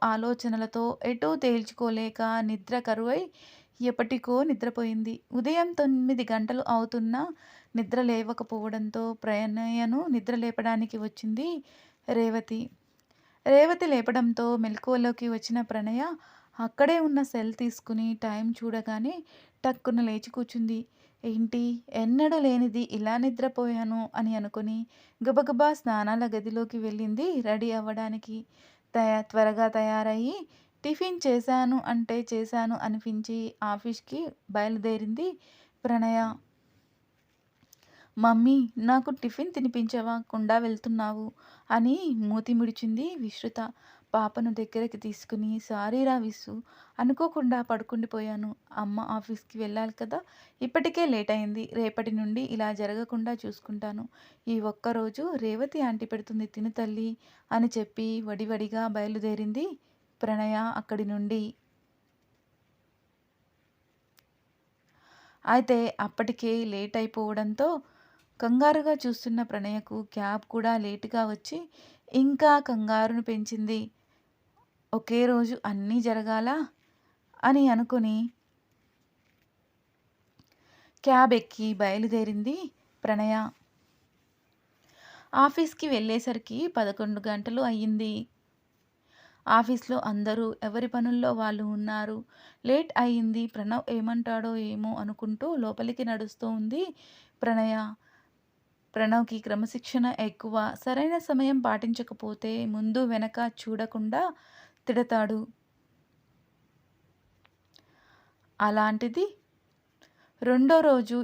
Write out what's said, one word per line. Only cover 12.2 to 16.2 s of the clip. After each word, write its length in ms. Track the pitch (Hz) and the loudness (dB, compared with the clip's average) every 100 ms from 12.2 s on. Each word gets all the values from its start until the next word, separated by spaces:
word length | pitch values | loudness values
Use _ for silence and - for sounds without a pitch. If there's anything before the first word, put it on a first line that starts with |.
| 226 220 220 226 233 - _ _ _ _ _ _ - | 2 0 -4 -6 -8 -12 _ _ _ _ _ _ 6
రేవతి 400 | 277 311 349 349 | 8 8 6 2
లేపడంతో 600 | 269 226 240 233 226 233 240 | 2 2 2 2 2 0 0
మెలకువలోకి 680 | 226 214 - 247 240 240 240 | 0 -2 0 2 2 0 -2
వచ్చిన 300 | 226 - 233 | -4 -2 -2
ప్రణయ 400 | 233 220 214 233 311 320 | -2 -2 -2 -2 -2 -4